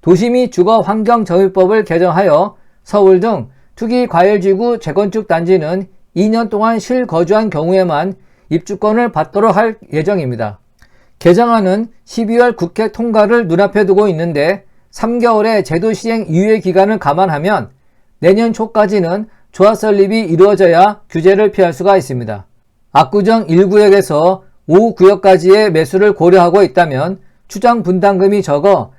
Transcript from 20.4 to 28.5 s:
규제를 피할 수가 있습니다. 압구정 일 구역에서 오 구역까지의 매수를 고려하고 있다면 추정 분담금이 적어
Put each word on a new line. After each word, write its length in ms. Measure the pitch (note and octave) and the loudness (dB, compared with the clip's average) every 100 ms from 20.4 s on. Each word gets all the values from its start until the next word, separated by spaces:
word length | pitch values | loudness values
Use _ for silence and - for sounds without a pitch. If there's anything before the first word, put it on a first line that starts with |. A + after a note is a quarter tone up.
| G3 G3+ F#3 E3+ G3 G#3 - | 4 4 2 4 2 0 -8
규제를 420 | E3 E3 G3 G#3+ | -2 2 2 2
피할 220 | G3 F3+ | 0 -2
수가 240 | C#3+ F3+ G3 | 0 0 0
있습니다. 500 | C3 C3 A2+ G#2 F#2 _ _ _ _ | -2 -8 -8 -12 -16 _ _ _ _
압구정 540 | C#3+ D#3 G#3 G3 A3+ E3+ | 0 0 0 0 0 2
일 200 | E3 F#3+ | 2 4
구역에서 760 | G#3 G#3 G3 G3 D3+ E3 A3+ - _ - | 4 4 4 2 0 0 -2 -6 _ 0
오 280 | E3+ A3+ | 2 2
구역까지의 800 | - F#3 G3+ G3 F#3 F3 G3+ G#3+ | 4 4 4 4 4 4 4 4
매수를 420 | D#3+ D#3+ F#3+ G#3 | 0 -2 0 0
고려하고 480 | G3+ E3+ F#3 F3 F#3 | 2 4 4 4 2
있다면 580 | F#3+ - E3+ C3 D#3+ F#3+ - _ _ | 2 0 -2 -2 -6 -8 -14 _ _
추정 340 | G3+ A#3+ A#3 | -4 0 0
분담금이 600 | E3+ F#3 G3 F#3+ G3 G3+ | -2 0 0 2 0 0
적어 500 | F#3 | -2